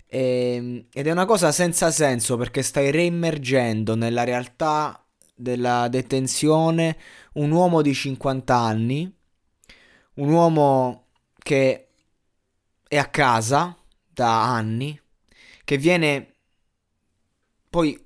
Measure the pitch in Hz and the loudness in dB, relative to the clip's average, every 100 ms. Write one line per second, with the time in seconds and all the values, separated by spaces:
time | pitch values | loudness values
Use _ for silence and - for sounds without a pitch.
0 | _ - 127 127 123 123 123 123 - - | _ -4 -2 0 -2 -4 -8 -12 -12 -6
1 | 147 170 185 214 165 147 175 165 165 151 | -2 0 2 2 2 2 0 2 0 2
2 | 147 120 - 120 120 135 131 147 139 151 | 0 0 -2 -2 -2 -4 -2 0 0 2
3 | 175 170 170 151 127 135 120 110 110 113 | 0 0 -2 -4 0 0 0 -2 -2 -2
4 | 113 120 120 123 123 - 156 151 147 - | -2 -2 -2 -4 -6 -4 -2 -2 -4 -8
5 | _ _ _ - 120 123 123 120 120 127 | _ _ _ -12 -6 -2 0 0 0 -2
6 | 127 135 131 - 151 156 160 165 165 156 | -2 -4 -2 -2 2 2 2 2 -2 -4
7 | - - - 151 147 160 180 165 147 131 | -14 -20 -14 -4 0 2 4 2 2 0
8 | 139 131 139 131 127 123 117 110 117 139 | -4 -4 -4 -4 0 2 2 0 -2 -2
9 | 180 - _ _ _ _ - - _ _ | -6 -12 _ _ _ _ -20 -20 _ _
10 | _ - 143 165 170 160 143 135 127 117 | _ -6 2 4 4 4 4 2 0 -6
11 | _ _ _ _ - 139 131 123 - _ | _ _ _ _ -2 2 2 0 -8 _
12 | _ _ _ _ _ _ _ _ _ 147 | _ _ _ _ _ _ _ _ _ -2
13 | 135 - 135 117 110 143 180 170 _ _ | -2 0 2 2 0 0 -2 -8 _ _
14 | _ - 120 113 117 120 110 113 139 147 | _ -4 0 2 2 0 -2 -4 -6 -10
15 | _ _ _ _ - - - 143 151 180 | _ _ _ _ -20 -20 -4 0 2 2
16 | 151 139 - _ _ _ _ _ _ _ | 2 -2 -6 _ _ _ _ _ _ _
17 | _ _ _ _ _ _ _ 175 156 - | _ _ _ _ _ _ _ -2 -2 -4